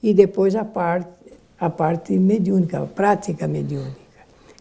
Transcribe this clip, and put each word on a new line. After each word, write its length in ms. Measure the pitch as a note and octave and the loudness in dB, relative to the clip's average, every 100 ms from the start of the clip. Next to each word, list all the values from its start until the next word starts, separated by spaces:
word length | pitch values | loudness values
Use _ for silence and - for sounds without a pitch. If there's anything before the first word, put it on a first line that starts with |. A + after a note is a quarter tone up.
e 100 | A3 | 2
depois 420 | F#3+ G3 - G3 | 4 4 4 0
a 100 | G#3+ | 0
parte, 440 | G#3+ F#3 E3+ F3+ F3 - - - _ - | -4 -4 -2 -2 -6 -16 -20 -20 _ -6
a 120 | E3 | -4
parte 420 | - D#3+ E3+ - F#3+ | -2 -2 -2 -2 2
mediúnica, 640 | F#3+ G#3+ F3+ F#3+ E3+ - | 2 2 2 2 0 -2
a 40 | - | -6
prática 640 | - G3+ G3 G3 D#3 D#3 | -2 2 2 -2 -6 -4
mediúnica. 480 | D3+ C#3+ C#3+ C3+ C3+ - _ _ _ - - | -4 -6 -8 -10 -14 -20 _ _ _ -20 -14